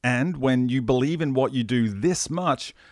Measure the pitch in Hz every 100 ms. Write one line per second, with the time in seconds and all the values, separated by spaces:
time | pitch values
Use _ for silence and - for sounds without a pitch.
0 | 123 123 151 156 131 127 127 131 120 131
1 | 135 165 156 131 131 131 113 123 113 98
2 | 143 180 - 165 180 131 - - -